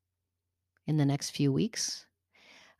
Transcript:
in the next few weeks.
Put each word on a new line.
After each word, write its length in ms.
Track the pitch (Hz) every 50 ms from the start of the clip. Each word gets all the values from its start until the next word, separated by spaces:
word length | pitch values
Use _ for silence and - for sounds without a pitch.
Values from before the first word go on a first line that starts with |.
| _ _ _ _ _ _ _ _ _ _ _ _ _ _ _ _ _
in 100 | - 151
the 80 | 151 143
next 260 | 139 139 - - -
few 220 | - - 143 139
weeks. 540 | 135 151 190 233 - - - - - - - _ _ _ _ _ _ _ _ - - - - - _